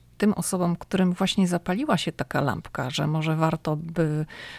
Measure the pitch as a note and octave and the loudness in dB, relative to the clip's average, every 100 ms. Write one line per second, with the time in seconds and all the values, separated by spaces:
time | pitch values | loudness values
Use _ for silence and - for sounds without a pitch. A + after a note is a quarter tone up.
0 | - - G#3 - - F#3 F3 E3+ - F#3+ | -12 0 2 2 0 0 0 -2 -2 2
1 | F#3 F3 F#3+ - F3+ F3 - F#3+ D4+ F#3 | 2 2 0 2 2 2 -2 -2 0 0
2 | - - C#3+ C#3 C#3 D#3+ - - C3 D3+ | 0 -6 -4 0 0 -2 -6 -6 -4 -2
3 | D3+ D#3 D#3+ D#3+ D#3+ E3 - D3+ E3 E3 | 0 0 0 2 2 0 -2 -4 -4 0
4 | D#3 D3+ D#3 - - | 0 0 -4 -8 -16